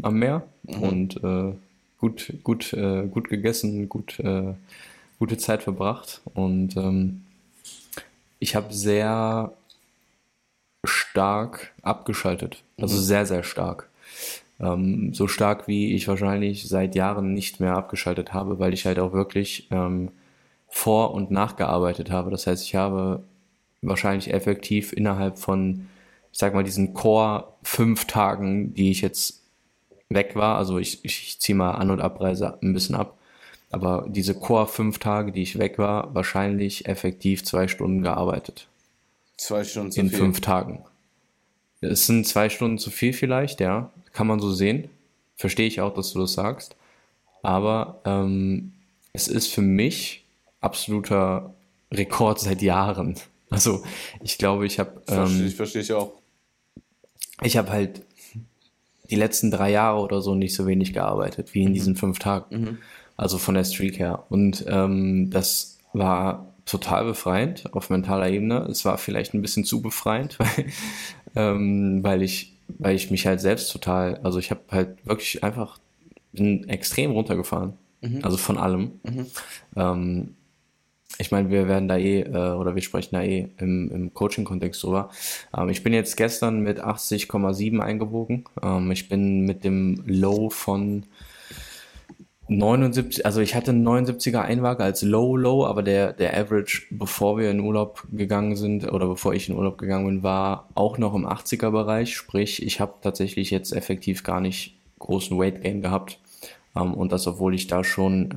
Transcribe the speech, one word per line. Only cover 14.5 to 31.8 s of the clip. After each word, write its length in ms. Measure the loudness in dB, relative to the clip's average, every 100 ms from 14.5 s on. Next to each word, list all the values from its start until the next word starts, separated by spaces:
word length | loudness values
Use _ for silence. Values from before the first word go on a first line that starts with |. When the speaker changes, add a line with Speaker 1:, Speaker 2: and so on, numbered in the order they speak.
| -6
Speaker 1:
Ähm, 540 | -2 0 0 0 -2
so 140 | 0 -2
stark, 400 | 2 2 0 -2
wie 260 | 0 0
ich 140 | 0 0
wahrscheinlich 600 | 0 0 0 -2 -4 -2
seit 280 | 0 0 2
Jahren 380 | 0 0 -2
nicht 260 | -2 -4 -2
mehr 160 | 0 0
abgeschaltet 580 | -2 -6 -4 -4 -4
habe, 260 | -4 -4 0
weil 140 | 0
ich 120 | 0 0
halt 140 | 0
auch 140 | 0
wirklich, 540 | 0 0 0 -2 -6 -4
ähm, 380 | -2 -2 -2 -4 -8 _ _ _ _ _
vor- 460 | -2 4 4 4
und 180 | 0 0
nachgearbeitet 800 | 2 0 0 0 2 2 0 -2
habe. 180 | -2 -2
Das 140 | -4 -2
heißt, 160 | -2
ich 120 | -2 -2
habe 480 | 0 0 -2 -2 -6 _ _ _ _ _
wahrscheinlich 520 | -2 0 0 0 0
effektiv 580 | -2 0 -2 0 -2 -2
innerhalb 460 | -2 0 0 -2 -4
von, 480 | -2 0 0 -2 -8 -20 _ _ _
ich 80 | -2
sag 140 | 0
mal, 100 | 2
diesen 300 | 0 0 0
Core 540 | 2 4 6 4 0 -6 -12
fünf 420 | -6 2 2 2 0
Tagen, 680 | 2 2 2 0 0 -2
die 180 | 2 4
ich 100 | 4
jetzt 400 | 0 -2 -4 -6 _ _ _ _ _ _ -2
weg 260 | 0 0 2
war, 220 | 2 2
also 200 | 0 -2
ich, 260 | -2 -6 -8
ich, 180 | -8 -8
ich 120 | -4
zieh 140 | 2
mal 180 | 4 2
An- 200 | 2